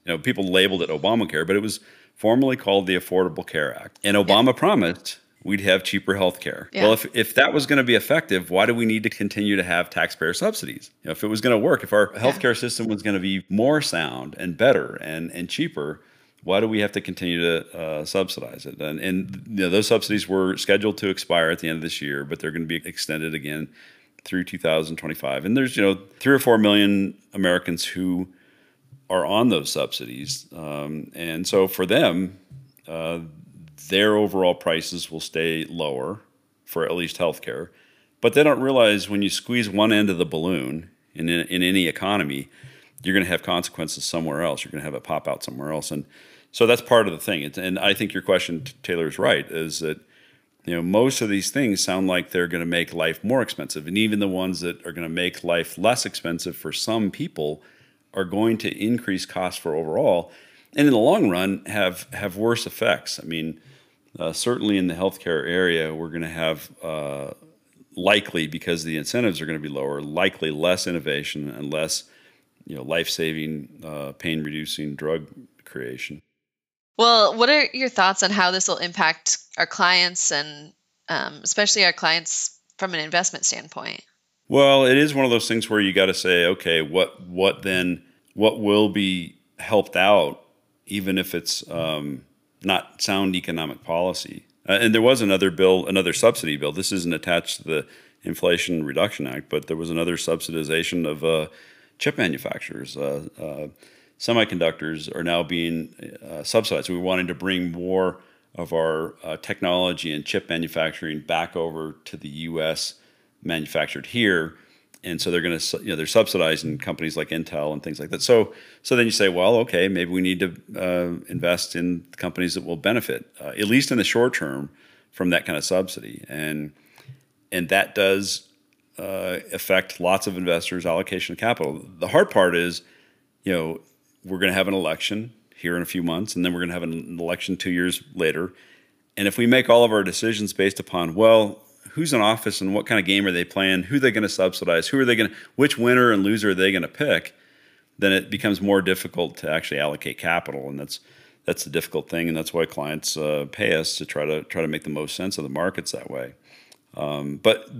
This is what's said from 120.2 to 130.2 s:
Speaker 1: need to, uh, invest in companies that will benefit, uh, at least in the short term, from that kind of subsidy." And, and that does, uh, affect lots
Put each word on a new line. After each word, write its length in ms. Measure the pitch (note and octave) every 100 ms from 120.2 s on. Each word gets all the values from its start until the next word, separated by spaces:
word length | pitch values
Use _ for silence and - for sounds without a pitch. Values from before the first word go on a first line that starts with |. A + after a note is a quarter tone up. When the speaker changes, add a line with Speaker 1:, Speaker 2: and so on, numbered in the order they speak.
Speaker 1:
need 180 | F#2 F#2
to, 160 | F#2 E2 - F2+
uh, 460 | F2+ F2+ F2 E2+ -
invest 480 | F2 E2+ F2 - F2
in 300 | F2 E2+ - -
companies 380 | F2 F2+ F2+
that 100 | F2
will 140 | E2 E2
benefit, 480 | G2 A#2+ - B1+ - -
uh, 60 | C#2+ B1
at 80 | G#2
least 240 | B2+ C#3+
in 60 | B2
the 80 | -
short 280 | A#2 B2
term, 360 | - D2+ C2+ C#2+ - _ _ _
from 200 | - F2+
that 140 | E2 -
kind 120 | D2+
of 80 | -
subsidy." 580 | F#2 F#2+ - A1 - -
And, 420 | D2 D#2 D2+ D2+ - _ _ - - _ _ _
and 160 | F#2 E2+
that 260 | F#2+ G2 G#2
does, 520 | G2 G2 F#2+ - - _ _ _ _ -
uh, 420 | F#2+ F#2+ F#2 F2+ -
affect 480 | F#2 - F#2+ - -
lots 280 | F2 F#2+